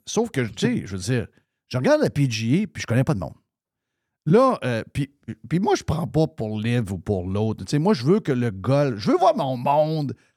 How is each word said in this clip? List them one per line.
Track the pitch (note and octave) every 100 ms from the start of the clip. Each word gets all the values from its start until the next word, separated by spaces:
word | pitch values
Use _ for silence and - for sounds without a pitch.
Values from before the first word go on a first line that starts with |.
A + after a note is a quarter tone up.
| -
Sauf | G#3 A#3
que, | C#3
tu | A2+ A2
sais, | A3+ A#3+ D#2+
je | G2
veux |
dire, | F#2+ B2+ E2+ _ _ _ _
je | C3
regarde | C#3 D4+
la | G#3
P | D3 C#3
G | A2 A2+ D#3+
A, | G#3+
puis | -
je | -
connais | A#2
pas | C3+
de | A2
monde. | C#2+ - _ _ _ _ _ _ _ _ D#3
Là, | G3+ C4+ G#3
euh, | B2 A2+ -
puis, | - C#3+ _ - - A#2
puis | E3
moi, | B3 F#4+
je |
prends | - D#3 C#3+
pas | D#3 D#3
pour | - G#2+ G#2+
Live | A2+ A#2+ G2+
ou | F#2+
pour | - G2 F2+
l'autre. | G2+ A2 G#2+ F#2+
Tu |
sais, | D3
moi, | E3+
je | F3+ B2+
veux | G#3
que | -
le | B2+ A#2+
golf, | F#2+ F#2+ C#3 D3 G#2+
je | E3
veux | F4
voir | F4+ D4+
mon | C3+ B2+
monde. | C#3 D3 D#3 D#3+ C#3 - _